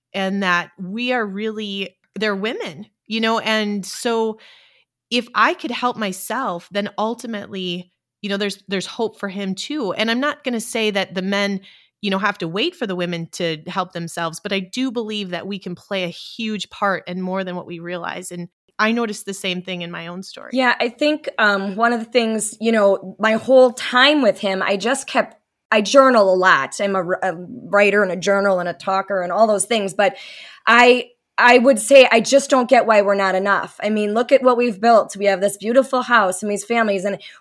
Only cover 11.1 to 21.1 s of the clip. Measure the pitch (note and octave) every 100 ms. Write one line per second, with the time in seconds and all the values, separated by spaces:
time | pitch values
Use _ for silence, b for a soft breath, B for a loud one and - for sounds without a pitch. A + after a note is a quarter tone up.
11.1 | F#3 F#3 G3+ G3+ G3 F#3+ b b _ G#3
12.1 | F#3+ G3+ G3+ E3 F3 D#4 F4 D4+ F3+ F3
13.1 | F3 E3 - E3+ D#3 D#3 F#3+ F#3 F3 E3
14.1 | F3 E3 D#3+ G#3 G3 F#3 - C4 A#3 G#3+
15.1 | G#3+ F#3+ F3 G3 G3+ F#3 F3 - G3 F3+
16.1 | F3 - - A3 G#3+ - - G3+ F3+ -
17.1 | F3+ F#3 F#3 F#3 F3+ - E3+ E3+ F3 E3+
18.1 | - F3+ F3+ F3 _ _ - G#3+ A#3 A#3
19.1 | G#3 - G3 G3 F3+ F#3 F3+ E3+ E3+ E3
20.1 | F3 F#3+ - - B3+ B3+ - A#3+ A#3 D4+